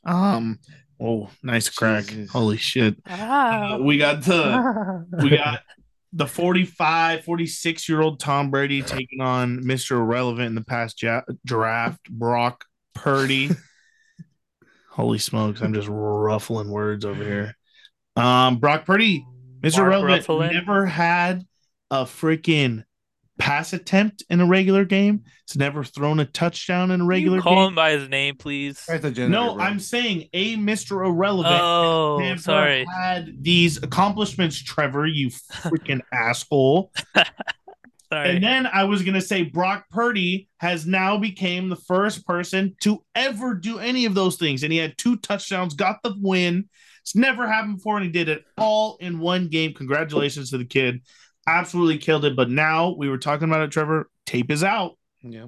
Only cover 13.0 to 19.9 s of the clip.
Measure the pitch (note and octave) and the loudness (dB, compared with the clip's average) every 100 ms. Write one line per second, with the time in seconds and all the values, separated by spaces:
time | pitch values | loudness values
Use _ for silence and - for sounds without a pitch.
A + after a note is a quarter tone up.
13 | - C3+ C3+ C3+ C#3 E3 - _ _ _ | 0 0 2 0 0 -4 -4 _ _ _
14 | _ _ - _ _ _ _ _ _ - | _ _ -20 _ _ _ _ _ _ -4
15 | A#2 A2 - A#2 G#2+ G#2 A2 G#2+ G#2 G#2+ | -2 0 -2 -2 -2 -2 -2 -2 -4 -4
16 | G#2+ G#2 G#2+ G#2+ - A2+ G#2 G#2 G#2+ G#2 | -2 0 0 0 -2 -6 -4 -4 -4 -4
17 | G#2 G2 G#2 G2+ G#2 - _ _ - _ | -6 -6 -6 -4 -6 -10 _ _ -20 _
18 | _ - B2 B2+ B2+ A#2+ C#3+ D3+ E3 G3 | _ 0 4 6 4 4 2 0 2 4
19 | A3+ E3 - - - - D#3 E3+ F#3+ | 4 2 -4 -20 -20 -2 0 4 4